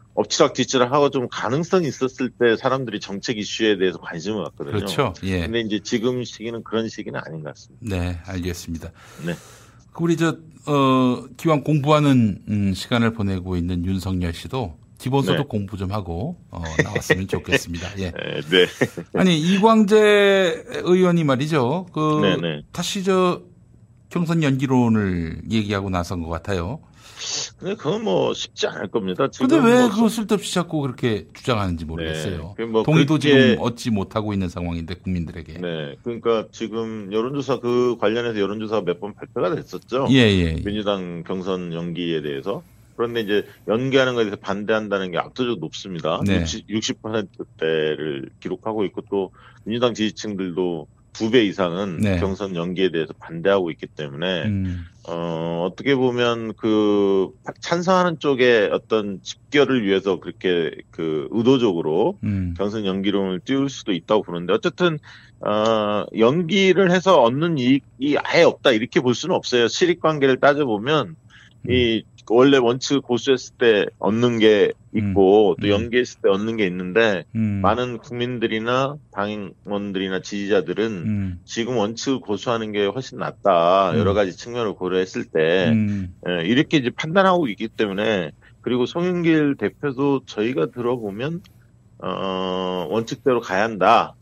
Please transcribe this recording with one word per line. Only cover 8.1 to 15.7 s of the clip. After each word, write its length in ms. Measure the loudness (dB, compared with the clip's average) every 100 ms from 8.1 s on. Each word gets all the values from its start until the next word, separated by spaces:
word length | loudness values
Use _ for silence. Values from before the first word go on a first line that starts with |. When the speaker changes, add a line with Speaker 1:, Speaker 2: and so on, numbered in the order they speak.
| -6 -10
Speaker 2:
알겠습니다. 640 | -8 -6 -8 -8 -10 -12 -18 -20 -12 -8
Speaker 1:
네. 60 | -8 -12 -20 -20 -20 _
Speaker 2:
그 100 | -4
우리 140 | -2 0
저, 200 | 0 -2 -10 -12 -2
어, 600 | 2 4 4 2 0 -6 -4
기왕 260 | 0 0
공부하는, 760 | 2 0 4 4 6 6 4 2 -4
음, 240 | -2 0
시간을 400 | -2 -2 0 2
보내고 420 | 0 -2 -2 -2 -2
있는 300 | -2 -2 -2
윤석열 480 | -2 -2 -2 -2
씨도 440 | -6 -8 -6 -6 -10 _ -10
기본소득 440 | -2 0 2 0
Speaker 1:
네. 40 | -2
Speaker 2:
공부 300 | -6 -6